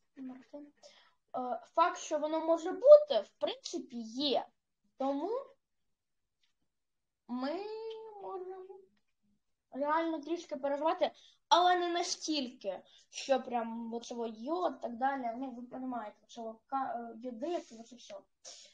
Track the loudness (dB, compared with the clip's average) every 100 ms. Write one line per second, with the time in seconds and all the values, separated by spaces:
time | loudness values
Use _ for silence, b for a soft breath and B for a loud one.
0 | _ -16 -14 -16 -18 -18 -18 _ B B
1 | B _ _ -8 -6 -6 -2 4 4 2
2 | -4 -2 0 0 2 2 0 4 12 12
3 | 12 0 -2 _ -4 -4 -8 -10 -8 -10
4 | -10 -2 0 0 -2 _ _ _ _ -4
5 | -2 -2 -2 -4 -6 -16 _ _ _ _
6 | _ _ _ _ _ _ _ _ _ _
7 | _ _ -10 -6 -4 -6 -6 -8 -10 -12
8 | -14 -14 -12 -10 -10 -12 -14 -18 -20 _
9 | _ _ _ _ _ _ _ -6 0 0
10 | 0 -4 -4 -6 -6 -6 -2 0 0 2
11 | 0 B B B _ 6 6 4 2 -2
12 | -2 -6 -4 -4 -4 -6 -8 -8 b b
13 | b -10 0 0 0 -4 -4 -6 -8 -10
14 | -8 -8 -8 -8 -6 -2 -2 -2 -8 -2
15 | -2 -2 -4 -6 -8 -10 -12 -10 -8 -8
16 | -10 -14 -18 -12 -12 -12 _ -6 -4 -6
17 | -10 -12 -12 -8 -4 -6 -8 -16 -20 -20
18 | -18 -18 -18 _ B B B